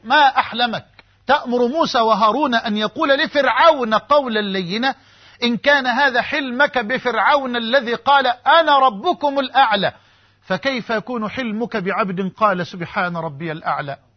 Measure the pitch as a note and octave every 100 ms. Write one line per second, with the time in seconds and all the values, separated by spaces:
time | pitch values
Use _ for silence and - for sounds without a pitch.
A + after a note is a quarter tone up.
0 | A3 C#4+ C#4 - - A3+ A#3+ F#3+ - -
1 | _ _ - C#4+ B3 A#3+ A#3+ D#4 D#4 B3+
2 | A3+ G#3 A3 B3 D4+ A#3 A#3 G#3 G#3+ B3
3 | D#4 C#4 D#4 D4 C4 A#3 E4 D4+ A#3 G#3+
4 | - D4 B3+ G#3+ G#3 F#3+ F3 G#3 C4+ -
5 | _ _ - - A#3+ A#3 C#4+ C#4+ B3+ A#3+
6 | C#4+ A#3+ - D4 C4+ B3 C#4+ C4 G#3+ B3+
7 | B3 A3+ G#3 D4 C4 A#3+ A3+ C4+ A#3 A#3
8 | - C#4 B3+ A#3+ C4 D#4+ D#4 C#4+ C4 G3+
9 | E4 - D4 C#4 B3+ C4 B3 G#3 E3 -
10 | _ _ _ _ _ F#3 C4+ C4 - A3
11 | G#3+ B3 G#3+ B3+ A#3+ G#3 A#3 A3+ F#3 F#3
12 | G#3 F#3 F#3+ - G#3+ F3+ E3+ F#3+ E3 -
13 | F3+ F3 D#3+ C#3 E3+ D#3 F3+ C#3+ C#3+ C#3
14 | _